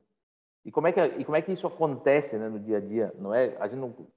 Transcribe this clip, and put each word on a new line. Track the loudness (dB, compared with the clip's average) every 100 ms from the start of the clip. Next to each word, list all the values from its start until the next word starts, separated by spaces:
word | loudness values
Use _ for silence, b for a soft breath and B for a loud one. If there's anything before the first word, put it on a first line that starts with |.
| _ _ _ _ _ _
E | -6
como | 0 2
é |
que, | 4
e | 2 0
como | 0 0
é |
que | 0
isso | -2 -4
acontece, | 0 -2 2 4 4 2 -4
né, | -4
no | -6
dia | -2 -2
a |
dia? | 0 -2 -2 -4
Não | 0
é, | 2 2 0
a | -6
gente | -6
não, | -8 -10 -20